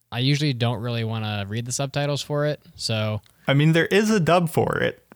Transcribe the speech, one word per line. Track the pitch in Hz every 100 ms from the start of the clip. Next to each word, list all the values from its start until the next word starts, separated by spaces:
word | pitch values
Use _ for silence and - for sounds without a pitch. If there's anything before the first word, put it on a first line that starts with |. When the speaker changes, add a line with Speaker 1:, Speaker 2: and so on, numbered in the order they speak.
| _
Speaker 1:
I | 117
usually | 131 143 151
don't | 120 117 113
really | 120 117
wanna | 110 110 107 104 98
read | 110 120
the |
subtitles | 123 139 143 147 139
for | - 147 147
it. | 147 - -
So | - 110 107 107 - _ -
Speaker 2:
I | 139
mean, | 156
there | 165 -
is | 190 214
a | 220
dub | 156 180 165
for | - - -
it | - - _